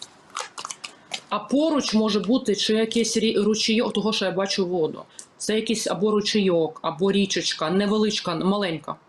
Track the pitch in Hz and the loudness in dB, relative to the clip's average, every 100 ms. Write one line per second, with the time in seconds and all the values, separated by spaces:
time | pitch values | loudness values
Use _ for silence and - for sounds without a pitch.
0 | - - - - - - - - - - | -20 -20 -16 -12 -12 -12 -14 -14 -16 -20
1 | - - - 208 - 269 320 294 - 214 | -16 -16 -6 -6 0 2 2 2 2 2
2 | 214 202 196 254 226 190 - 220 220 233 | 2 0 2 0 2 -2 0 0 2 0
3 | 220 226 220 226 208 214 - 220 220 208 | 0 2 2 2 2 2 2 2 2 0
4 | 208 214 190 175 196 - 180 180 151 - | 0 0 -2 -2 -2 -2 0 0 -2 -4
5 | - - - _ - 220 220 220 - 175 | -14 -20 -20 _ -2 -2 0 -2 -2 0
6 | 214 214 208 214 190 170 160 - 165 156 | 2 2 2 2 4 4 2 -2 -8 0
7 | 196 196 196 175 - - 160 190 202 214 | 2 2 2 0 -4 -4 0 2 2 2
8 | 214 208 208 165 180 202 190 160 - - | 2 0 -4 -2 0 0 -2 -4 -8 -14